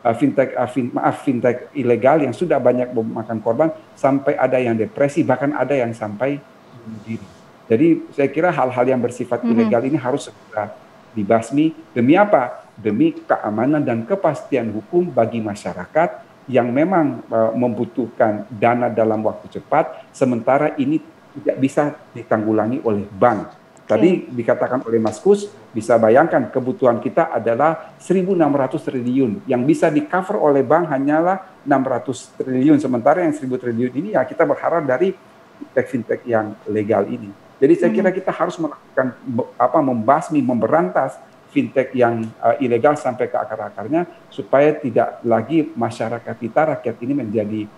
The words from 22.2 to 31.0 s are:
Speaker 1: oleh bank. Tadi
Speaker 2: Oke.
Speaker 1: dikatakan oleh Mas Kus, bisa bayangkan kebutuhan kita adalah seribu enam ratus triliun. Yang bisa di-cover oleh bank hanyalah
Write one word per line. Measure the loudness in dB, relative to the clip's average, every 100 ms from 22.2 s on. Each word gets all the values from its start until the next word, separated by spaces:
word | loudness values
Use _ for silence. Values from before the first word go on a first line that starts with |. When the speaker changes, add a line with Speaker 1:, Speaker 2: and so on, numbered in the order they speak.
| -2 -2 2 0 0 -2
Speaker 1:
oleh | -2 -2 -4
bank. | 2 2 2 -6 -16 -20 -16 -2
Tadi | 4 4 2 -2
Speaker 2:
Oke. | -6
Speaker 1:
dikatakan | 0 0 0 -4
oleh | 0 0
Mas | 0 0
Kus, | 2 2 0 -16 -12
bisa | -8 2 4
bayangkan | 6 6 4 2 0
kebutuhan | -4 -4 0 2 2
kita | -2 -2 0
adalah | -2 -2 2 2 0 -8 -14
seribu | -2 0 2
enam | 2 2
ratus | 2 0 -4
triliun. | -6 -4 -2 0 0 -2 -2
Yang | -2
bisa | 2 2 2
di-cover | 0 -2 -4 -2
oleh | 0 2 2 2
bank | 2 2
hanyalah | -2